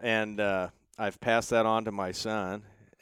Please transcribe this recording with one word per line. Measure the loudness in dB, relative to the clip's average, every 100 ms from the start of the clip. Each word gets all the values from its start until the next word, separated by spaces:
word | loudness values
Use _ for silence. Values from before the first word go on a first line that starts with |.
and, | 0 2 0 0
uh, | 0 0 -2 -8 _ -6
I've | -6 -2
passed | 2 2 4
that | 2 4
on | 2
to | 0
my | -4 -6
son. | -4 -4 -2 -4 -6 -12 -20 -20 _